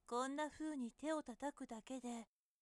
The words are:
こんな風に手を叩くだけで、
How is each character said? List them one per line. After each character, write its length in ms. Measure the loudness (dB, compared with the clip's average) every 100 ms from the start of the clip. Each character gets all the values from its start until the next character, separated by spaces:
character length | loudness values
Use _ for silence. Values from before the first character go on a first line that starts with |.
| 0
こ 220 | 2 4
ん 80 | 2
な 140 | 0
風 260 | 0 0 0
に 160 | -2
手 200 | -2 2
を 80 | 2
叩 340 | 0 -2 -2 -2
く 100 | -6
だ 140 | -8
け 160 | -6 -6
で、 300 | -4 -6 -8 _ _ _